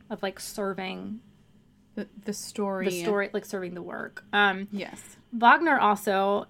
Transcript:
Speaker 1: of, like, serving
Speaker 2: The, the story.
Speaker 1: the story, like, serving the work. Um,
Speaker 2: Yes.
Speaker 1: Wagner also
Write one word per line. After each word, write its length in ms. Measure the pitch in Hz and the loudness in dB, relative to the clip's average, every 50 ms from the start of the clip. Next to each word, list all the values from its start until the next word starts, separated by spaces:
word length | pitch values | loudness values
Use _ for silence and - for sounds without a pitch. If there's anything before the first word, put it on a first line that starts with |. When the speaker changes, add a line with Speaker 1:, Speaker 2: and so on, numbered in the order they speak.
| - - | -14 -12
Speaker 1:
of, 120 | 220 175 - | -10 -8 -6
like, 160 | 190 190 - | -8 -8 -10
serving 800 | - - - 220 202 196 190 190 190 185 185 185 190 202 214 233 - - - _ _ _ _ _ _ _ _ _ _ _ - | -12 -12 -8 -6 -6 -6 -6 -6 -8 -10 -10 -10 -10 -10 -12 -12 -14 -20 -20 _ _ _ _ _ _ _ _ _ _ _ -12
Speaker 2:
The, 120 | 208 202 - - 208 - | -12 -12 -12 -14 -12 -10
the 80 | 208 202 | -10 -8
story. 520 | - - - - - 202 196 190 190 185 190 | -8 -10 -10 -6 -6 -4 -4 -2 -2 -2 -2
Speaker 1:
the 120 | 180 175 170 | -2 -2 -2
story, 260 | 214 208 202 196 196 - | 0 0 0 0 -2 -4
like, 120 | 202 202 | -6 -6
serving 280 | - - 190 185 175 180 | -6 -8 -8 -8 -8 -10
the 80 | 175 | -10
work. 420 | 175 - - - - - - - - - - | -12 -10 -10 -10 -10 -10 -12 -16 -8 0 2
Um, 340 | 208 208 196 190 190 196 202 | 4 4 4 4 0 -4 -8
Speaker 2:
Yes. 460 | 208 196 - - - - - - - - _ _ 247 | -8 -8 -8 -10 -12 -16 -18 -20 -20 -20 _ _ 0
Speaker 1:
Wagner 440 | 226 240 240 277 311 339 330 277 233 | 6 8 8 8 8 6 4 4 4
also 680 | - 208 208 202 - 220 190 196 196 196 202 208 - | 4 4 4 2 0 0 0 2 2 2 0 0 -2